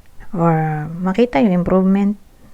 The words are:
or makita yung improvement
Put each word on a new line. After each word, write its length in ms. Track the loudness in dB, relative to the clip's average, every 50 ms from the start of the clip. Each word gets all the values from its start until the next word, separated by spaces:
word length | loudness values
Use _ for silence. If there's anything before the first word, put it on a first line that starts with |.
| -20 -20 -20 -18 -14 -8 -4
or 520 | 0 2 2 2 2 0 -2 -4 -4 -6 -8
makita 520 | -8 -6 -4 -2 0 0 0 0 2 2
yung 240 | 2 2 2 0 0
improvement 520 | 2 2 2 2 2 2 2 2 0 -2 -4 -10 -20 -20 -20 -20 -20